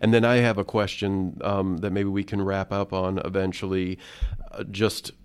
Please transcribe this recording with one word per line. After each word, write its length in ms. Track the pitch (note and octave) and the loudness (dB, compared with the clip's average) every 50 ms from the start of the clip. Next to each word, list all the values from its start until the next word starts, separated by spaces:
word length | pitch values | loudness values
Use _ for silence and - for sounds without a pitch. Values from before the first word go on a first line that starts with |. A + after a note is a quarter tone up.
And 120 | - A2 A#2 | 2 4 6
then 100 | A#2 A2+ | 6 6
I 120 | A#2 B2 B2 | 6 6 6
have 220 | A#2+ A#2 A2 G2+ | 4 4 2 0
a 40 | F#2+ | -2
question, 760 | - - G#2+ G#2 F#2+ - - G2+ G2 G2 F#2+ F#2 F2+ - - - | -2 0 0 0 0 -2 -2 -2 0 0 0 -2 -2 -4 -4 -2
um, 340 | F#2+ G2+ G2 F#2+ F#2+ F2+ E2 | -2 0 0 0 0 -2 -2
that 140 | F#2+ G2+ | -2 -2
maybe 180 | F#2 G2+ G2+ G2 | 0 0 0 0
we 140 | G2 G2+ G2 | 0 -2 -2
can 180 | - G#2+ G2+ G2 | -2 -2 -2 0
wrap 280 | G2 G2 G2 F#2+ - | 0 0 -2 -2 -2
up 220 | G2 G2+ G2 - F#2+ | -2 -2 -2 -2 -2
on 240 | F#2+ F#2 F#2 F#2+ F#2+ | -2 0 0 0 -2
eventually, 800 | - F2+ F#2 G2 F#2+ F#2 F2 - - F#2+ F#2+ F#2+ F#2 F2+ F#2 - - - - - - - - - - - | -2 -2 0 0 0 0 -2 -4 -4 -2 0 0 0 0 -4 -6 -10 -14 -8 -4 -4 -4 -4 -4 -8 -10
uh, 120 | - - G2+ | -10 -10 -10
just, 460 | G2 G2+ F#2+ A2 G2+ - - - - - - - | -8 -2 0 0 0 0 -2 -8 -12 -14 -16 -20